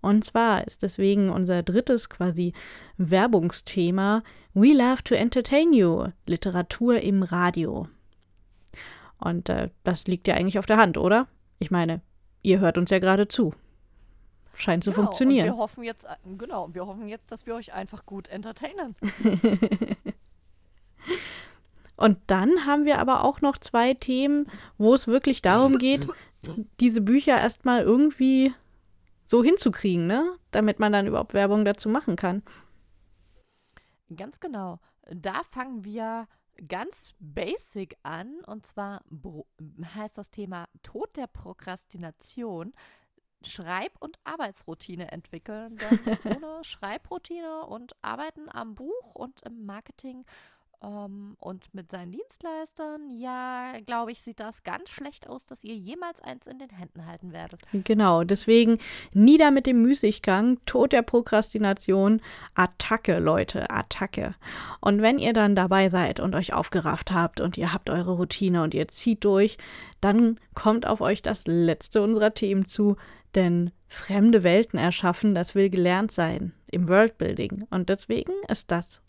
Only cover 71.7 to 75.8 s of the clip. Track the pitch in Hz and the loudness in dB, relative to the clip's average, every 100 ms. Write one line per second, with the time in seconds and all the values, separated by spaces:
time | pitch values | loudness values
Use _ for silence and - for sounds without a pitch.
71.7 | 156 - 220 208 220 214 220 202 196 190 | 0 -2 0 2 2 0 0 -2 0 -2
72.7 | - 202 202 - - _ - 180 175 175 | 0 0 0 -8 -20 _ 0 2 2 -2
73.7 | _ _ - - 202 214 226 180 180 226 | _ _ -18 -4 4 6 6 6 4 2
74.7 | 180 160 175 185 175 214 190 175 196 196 | 0 -2 0 -2 0 0 0 -2 0 0
75.7 | 185 | 2